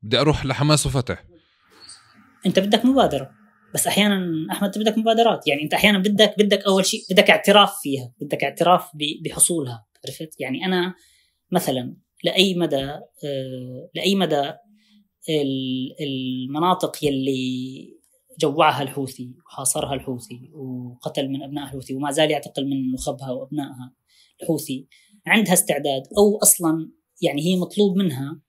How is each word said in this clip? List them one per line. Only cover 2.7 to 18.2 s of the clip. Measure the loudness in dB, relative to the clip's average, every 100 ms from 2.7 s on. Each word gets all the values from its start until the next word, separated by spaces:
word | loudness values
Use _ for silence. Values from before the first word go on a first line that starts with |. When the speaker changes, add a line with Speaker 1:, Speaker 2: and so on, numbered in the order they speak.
| 4
Speaker 2:
مبادرة، | 4 4 4 2 -6 _ _ _ _
بس | -4 0
أحيانًا، | 2 2 2 0 -4 -4
أحمد، | -2 -2
أنت | 0
بدك | 0 0
مبادرات. | 2 4 4 4 0
يعني، | -2
أنت | 0
أحيانًا | 2 4 4
بدك، | 2 4 4 4
بدك | 2 4 2
أول | 2 2
شيء | -2 0
بدك | 4 6
اعتراف | 4 6 6 6 2
فيها، | -4 -6 -6 _
بدك | -6 -4
اعتراف | -4 0 4 4 2
ب-، | -8 -8 -6
بحصولها، | -10 0 0 0 -4 -8 _ _
عرفت؟ | -14 -12 -14 -10
يعني، | -8 -4
أنا | -2 -2 -2 -6 _ _ _ _ _
مثلًا | -2 0 -4 -4 -12 _ _
لأي | -4 0 0
مدى، | 2 -2 -2 -4 -10 -16 _
آه، | -10 -8 -8 -12 -12 -14 -14
لأي | -6 -2
مدى | 0 0 0 -2 -8 _ _ _ _ _ _ -4
ال-، | -2 -2 -4 -4 -6 -6 -8
المناطق | -8 -6 -6 -6 -6 -2 0 0 -2 -2
يلي | -2 -2 -2 -2 -4 -6 -8 -12 -18 -20 _ _